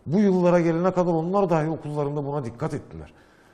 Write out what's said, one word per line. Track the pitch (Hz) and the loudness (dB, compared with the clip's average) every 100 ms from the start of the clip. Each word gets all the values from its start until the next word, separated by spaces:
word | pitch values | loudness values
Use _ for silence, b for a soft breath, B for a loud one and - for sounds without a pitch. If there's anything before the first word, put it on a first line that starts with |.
| - | -2
bu | 180 | 2
yıllara | 202 185 175 175 | 4 4 4 4
gelene | 170 165 180 | 2 2 0
kadar | 180 175 | 0 0
onlar | 165 170 196 190 | 0 0 0 2
dahi | 165 151 | 2 0
okullarında | 156 147 147 143 147 139 | -4 -6 -4 -4 -4 -6
buna | 143 117 | -6 -8
dikkat | 117 151 | -8 -6
ettiler. | 143 - 82 78 - b b b | -8 -12 -16 -18 -20 b b b